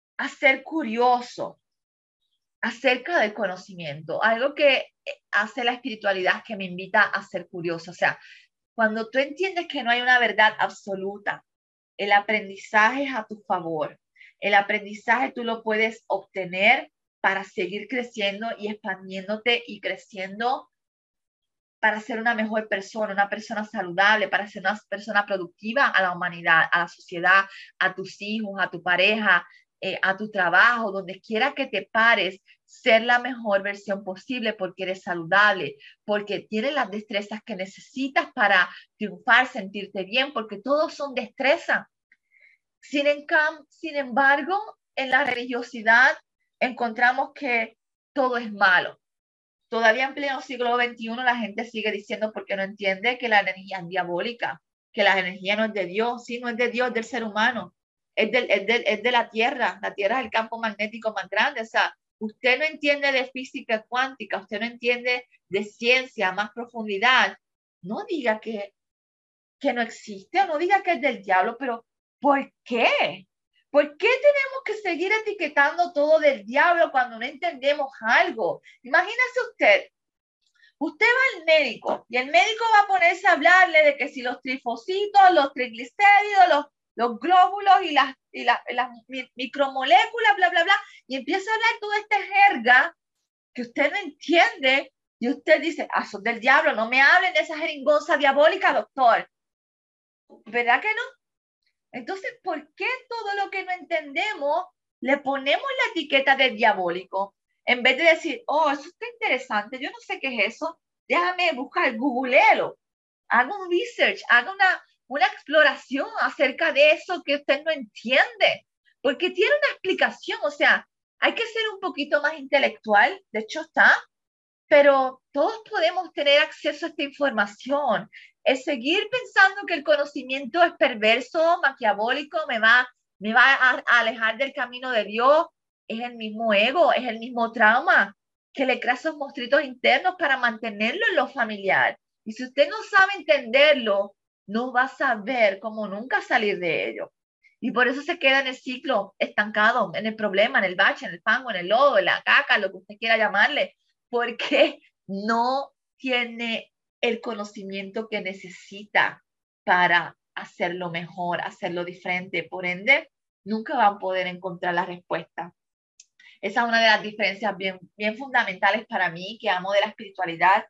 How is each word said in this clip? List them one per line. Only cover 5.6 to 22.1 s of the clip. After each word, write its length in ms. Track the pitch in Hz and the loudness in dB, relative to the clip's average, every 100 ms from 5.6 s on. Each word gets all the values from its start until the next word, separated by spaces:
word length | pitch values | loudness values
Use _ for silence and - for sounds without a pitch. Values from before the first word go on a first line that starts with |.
la 100 | 240 | -4
espiritualidad 720 | 254 262 220 202 190 180 208 | -4 -6 -6 -2 0 0 -2
que 120 | - 214 | -4 -10
me 80 | |
invita 380 | 190 175 185 220 | -10 -10 -2 2
a 200 | 202 196 | 2 0
ser 240 | 202 190 175 | -8 -12 -10
curioso. 440 | 180 170 165 175 | -8 -6 -6 -8
O 20 | |
sea, 240 | 165 170 - - - _ _ _ | -4 -2 -2 -12 -20 _ _ _
cuando 360 | - 220 214 220 | -2 -2 -2 -4
tú 80 | 262 | -2
entiendes 480 | 285 294 381 349 339 | -2 -2 -4 -4 -6
que 140 | 285 | -6
no 80 | 233 | -2
hay 100 | 240 | 0
una 180 | 247 247 | 4 4
verdad 360 | 226 202 214 214 | 4 4 2 2
absoluta, 840 | 196 - - 190 190 208 202 151 _ _ _ _ _ - | -4 -6 -10 -8 -8 -10 -8 -8 _ _ _ _ _ -8
el 160 | 202 | 2
aprendizaje 920 | 202 202 214 196 196 - 214 220 262 | 2 2 -4 -4 -16 -2 4 4 2
es 100 | 277 | -4
a 120 | 254 220 | -6 -8
tu 140 | 214 - | -12 -4
favor. 520 | 185 165 160 147 - _ _ - - | -4 -4 -4 -6 -8 _ _ -20 -8
El 140 | 196 | 2
aprendizaje 800 | 202 202 208 202 208 - 233 269 | 2 2 -2 -4 -10 -2 0 0
tú 120 | - | -6
lo 180 | 233 226 | -6 -6
puedes 420 | 220 214 220 220 - | -4 0 -2 -4 -6
obtener 800 | 196 - 196 175 185 202 262 302 _ _ _ | -6 -6 -10 -8 0 2 2 0 _ _ _
para 240 | 202 196 | -2 -2
seguir 420 | 196 - 180 208 - | -6 -8 -6 -6 -8
creciendo 600 | 254 233 - 202 196 226 220 | -8 -8 -4 -4 -4 -8 -8
y 140 | 208 | -10
expandiéndote 880 | 214 214 190 190 190 185 214 240 240 - | -10 -8 -10 -10 -12 -8 -6 -2 -2 -2
y 140 | 202 | -10
creciendo 880 | 190 190 - 208 190 202 240 285 - _ _ _ _ _ _ _ _ _ _ _ | -8 -10 -12 -12 -12 -4 -2 -2 -8 _ _ _ _ _ _ _ _ _ _ _
para 200 | 214 214 | -2 -2
ser 180 | - | -6